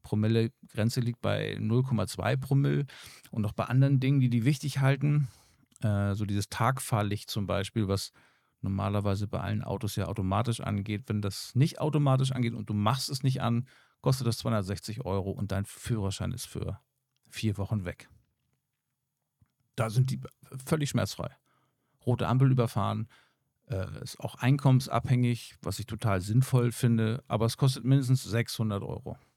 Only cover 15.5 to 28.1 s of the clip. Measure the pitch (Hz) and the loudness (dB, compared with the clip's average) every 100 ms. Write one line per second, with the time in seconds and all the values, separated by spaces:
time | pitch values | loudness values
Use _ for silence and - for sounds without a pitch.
15.5 | 95 98 - - 113 98 98 90 90 - | -2 -4 -10 -4 -2 -2 -2 -4 -6 -8
16.5 | - 87 98 _ _ _ _ _ - 110 | -8 -6 -8 _ _ _ _ _ -4 -2
17.5 | 101 95 107 90 - - - _ _ _ | -2 -2 -2 -4 -10 -18 -20 _ _ _
18.5 | _ _ _ _ _ _ _ _ _ _ | _ _ _ _ _ _ _ _ _ _
19.5 | _ _ - 113 113 131 131 131 _ - | _ _ -4 0 2 2 0 -8 _ -16
20.5 | 131 - 160 139 - 95 - - - _ | -14 -2 -2 0 0 -2 -4 -10 -10 _
21.5 | _ _ _ _ _ - 120 90 127 135 | _ _ _ _ _ -2 0 2 4 6
22.5 | 127 113 - 98 107 110 - _ _ _ | 6 2 0 -2 -2 -6 -12 _ _ _
23.5 | _ _ 95 92 - - - - - 123 | _ _ -6 -6 -10 -14 -10 -10 0 2
24.5 | 139 135 127 131 117 - 127 120 117 - | 4 6 4 4 -2 2 2 2 0 -8
25.5 | - - 101 104 113 117 95 98 117 131 | -10 -6 -6 -8 -4 0 0 2 2 4
26.5 | 127 120 - 120 113 110 113 _ 110 113 | 2 2 0 2 2 0 -2 _ 0 0
27.5 | - 139 131 123 139 127 | 2 2 2 2 2 4